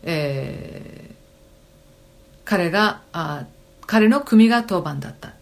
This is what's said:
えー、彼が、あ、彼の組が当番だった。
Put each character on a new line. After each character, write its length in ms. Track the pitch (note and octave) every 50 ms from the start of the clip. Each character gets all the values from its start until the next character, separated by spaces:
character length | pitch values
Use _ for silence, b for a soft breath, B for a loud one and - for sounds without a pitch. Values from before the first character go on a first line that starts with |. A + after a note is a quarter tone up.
| -
え 1080 | E3+ E3+ D#3 D3+ C#3+ C#3 C3+ C3+ C3+ - - - - - - - - - - - -
ー、 40 | - - - _ - _ - _ - _ _ _ _ _ _ _ - _ _ _ _ _ _ _ - - _
彼 260 | - G#3+ F#3+ F3 E3+
が、 300 | D#3+ G3+ G#3+ G#3 G3+ - - _ -
あ、 320 | E3+ E3 D#3 D3 C#3+ - - - - _ _ _ _ -
彼 220 | - G#3+ A3 G#3+ A3
の 120 | B3+ C#4+
組 280 | C#4 - A#3 A3 A3 A3+
が 140 | A#3 A#3+ A3+
当 200 | A3+ G3 F3 D3+
番 180 | D#3 C#3+ C#3
だ 100 | C#3 -
っ 40 | - -
た。 140 | - - - -